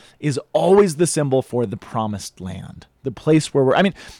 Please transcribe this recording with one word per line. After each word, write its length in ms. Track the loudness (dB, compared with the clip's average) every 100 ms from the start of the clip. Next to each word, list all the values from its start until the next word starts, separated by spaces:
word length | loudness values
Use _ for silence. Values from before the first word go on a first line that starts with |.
| -20 _
is 180 | -6 -4 -4
always 440 | 0 4 4 4 2
the 100 | -2
symbol 340 | 0 0 0
for 240 | -2 -4
the 140 | -4 -6
promised 640 | -10 -6 -6 -8 -12 -14
land, 440 | -14 -12 -14 -18 -20 _
the 60 | -10
place 440 | -6 0 0 2
where 100 | 0
we're, 100 | 2
I 60 | 2
mean, 140 | 2 -2 -16